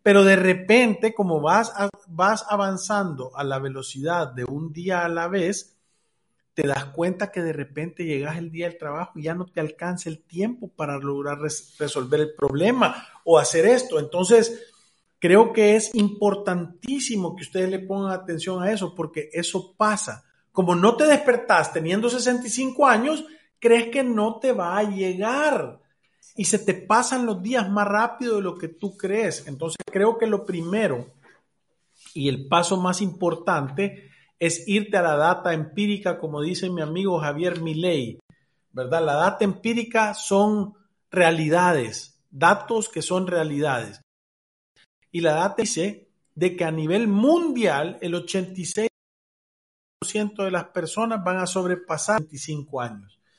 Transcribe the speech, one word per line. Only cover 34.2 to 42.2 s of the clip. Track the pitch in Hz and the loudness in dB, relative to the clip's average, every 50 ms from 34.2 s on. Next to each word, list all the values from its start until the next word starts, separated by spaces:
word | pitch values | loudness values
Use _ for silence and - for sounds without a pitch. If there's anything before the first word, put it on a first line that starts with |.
| _ _ _ - | _ _ _ -2
es | 170 165 165 - - 208 | -2 -2 -2 -2 -4 0
irte | 196 214 202 208 208 | 0 0 0 0 0
a | 185 | 2
la | 175 160 151 | 2 2 2
data | 147 156 170 180 180 - 175 | 4 4 2 2 2 0 -2
empírica, | 165 156 151 - - 202 208 208 202 190 - 180 160 | -2 -2 -4 -6 -4 -2 0 0 -2 -2 -2 -4 -4
como | - 165 151 147 147 | -4 -8 -8 -6 -4
dice | 151 170 180 - 196 180 | -4 -4 -4 -4 -4 -6
mi | 180 170 | -4 -4
amigo | 151 151 160 185 196 196 175 156 | -6 -4 -4 -2 -2 0 0 0
Javier | 151 147 147 156 175 180 170 165 | -2 -2 -4 -2 -2 -2 -2 -4
Milei, | 165 160 156 156 180 180 165 139 120 113 - - _ _ _ _ _ _ _ _ _ _ | -6 -4 -4 -2 0 0 0 0 -2 -6 -10 -14 _ _ _ _ _ _ _ _ _ _
¿verdad? | - 127 127 123 160 165 165 | -10 -8 -4 -2 0 0 0
La | 151 143 | 2 2
data | 151 175 202 196 - 214 | 2 2 2 2 2 0
empírica | 196 185 - - 226 233 240 226 233 - 226 214 208 202 | 0 -2 -2 -4 -2 -2 -2 -2 -2 0 0 0 0 -2
son | - - - 196 196 208 214 214 208 190 208 - _ _ _ _ _ _ - | -6 -4 0 2 4 4 4 2 0 -2 -6 -8 _ _ _ _ _ _ -4
realidades, | - 185 170 165 165 160 156 151 160 180 180 180 165 139 117 107 - - - - _ _ | 2 4 4 4 4 2 2 2 4 4 4 4 2 2 0 -4 -8 -12 -16 -18 _ _